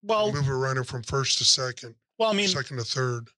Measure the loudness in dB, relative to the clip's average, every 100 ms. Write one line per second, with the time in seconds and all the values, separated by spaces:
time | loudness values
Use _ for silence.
0 | 0 2 2 2 0 0 0 0 -2 -6
1 | -2 -2 0 2 4 2 0 -6 -14 -18
2 | _ _ 2 2 0 0 -4 -6 -4 -2
3 | -2 -2 -8